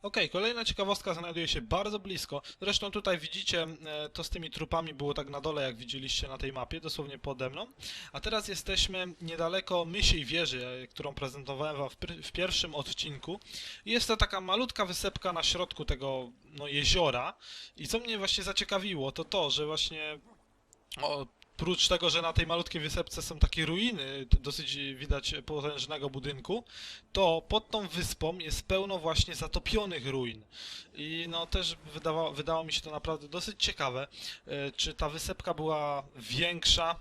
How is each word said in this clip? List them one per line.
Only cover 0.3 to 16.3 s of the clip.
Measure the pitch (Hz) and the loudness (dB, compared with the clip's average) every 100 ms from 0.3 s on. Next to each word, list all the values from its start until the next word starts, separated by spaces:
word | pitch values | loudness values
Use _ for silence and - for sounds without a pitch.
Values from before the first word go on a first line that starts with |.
| 175 214 240 226 | 2 2 0 -2
ciekawostka | - 196 202 - | 0 2 2 0
znajduje | 165 170 165 165 | -2 -2 -2 0
się | 160 | 0
bardzo | 113 165 202 208 | 2 2 2 -2
blisko. | 196 180 - 143 - - | -4 -6 -4 -6 -8 -6
Zresztą | 190 208 202 | 0 2 2
tutaj | 208 202 180 | -2 2 2
widzicie, | 160 190 190 175 | 0 -4 0 0
e, | 160 156 156 151 151 | 0 -4 -8 -6 -6
to | - | -6
z | 165 | -4
tymi | 175 160 | -4 -6
trupami | - 156 165 165 | -6 0 0 0
było | 143 143 | -2 -2
tak | 147 143 | 0 -2
na | 143 | -4
dole, | 143 151 | -2 0
jak | 135 117 | 0 -4
widzieliście | 123 135 131 - 143 | -8 -6 -2 0 0
na | 131 | -2
tej | 139 | -4
mapie, | 131 123 160 | -4 -6 -6
dosłownie | 160 - 143 135 | -6 -4 -6 -6
pode | - 131 131 | -6 -4 -4
mną. | 139 220 - - - - | -4 -10 -10 -12 -10 -10
A | 139 | -6
teraz | 208 220 202 | 0 0 0
jesteśmy | 185 - 190 - 190 180 165 | -6 0 4 4 2 -4 -6
niedaleko | 170 165 165 185 180 180 165 | -8 0 2 2 2 2 2
Mysiej | 185 - 170 131 | 4 6 6 4
Wieży, | 160 160 127 123 | 2 2 0 -4
e, | 127 127 | -8 -10
którą | - 147 | -8 -8
prezentowałem | 131 139 135 135 135 151 147 | -4 -6 -6 -8 -4 -2 -2
wam | 135 | -4
w | - | -4
pr-, | 156 165 | -8 -8
w | 151 | -8
pierwszym | - 180 - 175 147 | -2 0 2 0 -2
odcinku. | - - 165 139 - 190 - - - - - | -4 -4 -4 -6 -6 -8 -8 -12 -10 -10 0
Jest | 233 - | 2 4
to | 220 | 4
taka | 202 190 | 4 2
malutka | 185 196 247 - 196 | 0 2 2 0 0
wysepka | 180 196 - 190 | 2 -2 -2 -2
na | 165 | 2
środku | 156 170 175 - 147 | 2 2 0 -4 -2
tego, | 135 135 131 123 | 0 0 -2 -4